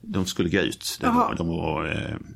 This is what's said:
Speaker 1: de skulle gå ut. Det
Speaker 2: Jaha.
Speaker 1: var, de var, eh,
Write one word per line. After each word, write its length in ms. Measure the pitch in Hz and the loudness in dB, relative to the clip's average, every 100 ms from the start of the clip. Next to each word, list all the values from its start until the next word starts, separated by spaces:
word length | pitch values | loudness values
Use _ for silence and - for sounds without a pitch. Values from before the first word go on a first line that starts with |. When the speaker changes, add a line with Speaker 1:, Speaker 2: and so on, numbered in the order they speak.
Speaker 1:
de 240 | 226 143 92 | -4 0 0
skulle 240 | - 90 | 0 2
gå 80 | 95 | 4
ut. 380 | 85 - - - | 2 -2 -6 -2
Det 40 | 254 | 2
Speaker 2:
Jaha. 80 | 233 233 | 4 2
Speaker 1:
var, 80 | - | 0
de 120 | 82 | -2
var, 380 | 85 82 78 78 78 71 | 0 0 0 -2 -2 -4
eh, 60 | - - | -6 -8